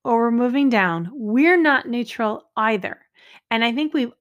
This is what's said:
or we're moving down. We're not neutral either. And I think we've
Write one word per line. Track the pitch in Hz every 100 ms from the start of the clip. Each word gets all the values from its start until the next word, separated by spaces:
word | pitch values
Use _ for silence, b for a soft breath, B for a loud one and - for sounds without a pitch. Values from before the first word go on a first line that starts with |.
or | 269 226
we're | 233
moving | 233 247 269 277
down. | 220 185 165 170
We're | 277 214 240 320 359
not | 311 262 -
neutral | 240 226 - 214 214 - -
either. | 220 208 - - _ b b b _
And | 226
I | 233
think | 233 302
we've | 311 240 -